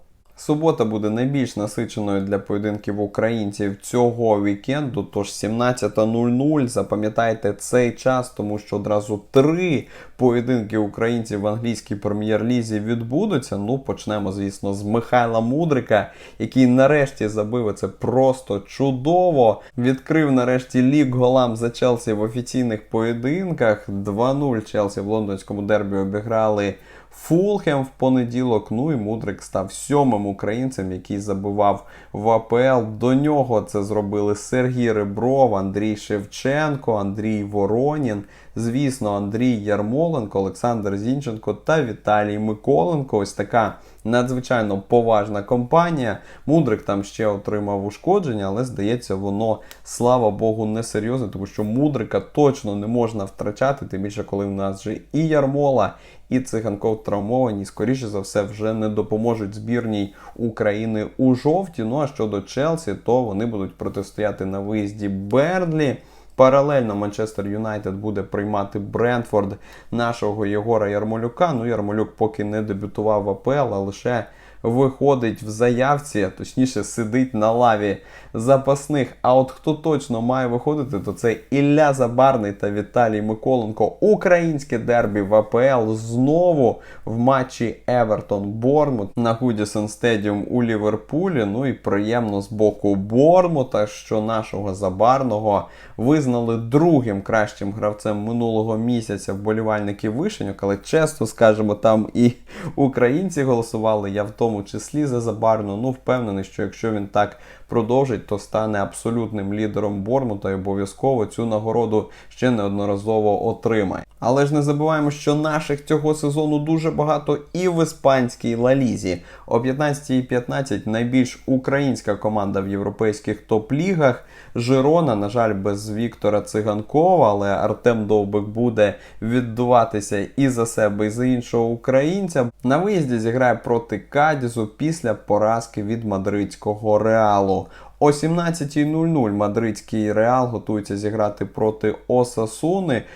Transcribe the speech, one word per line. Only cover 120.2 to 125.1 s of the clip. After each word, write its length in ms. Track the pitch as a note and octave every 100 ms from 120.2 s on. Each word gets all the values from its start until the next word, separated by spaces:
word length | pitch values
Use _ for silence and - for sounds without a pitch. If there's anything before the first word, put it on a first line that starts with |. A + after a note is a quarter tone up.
п'ятнадцять 640 | B2+ B2+ B2 C#3 C#3 G2+ A2
найбільш 560 | A2 A#2+ C3 B2 - -
українська 680 | C3 C3 C#3 C#3 A2+ - G2
команда 440 | G#2+ G#2+ G2+ G2
в 80 | G2
європейських 800 | G2 G2+ G2+ A2 G#2 - G#2+ -
топ-лігах. 640 | A2 A2 C#3 F3+ F3 C#3 A#2+ - - -
Жирона, 640 | A#2+ A#2 C3 C3+ E3+ D3+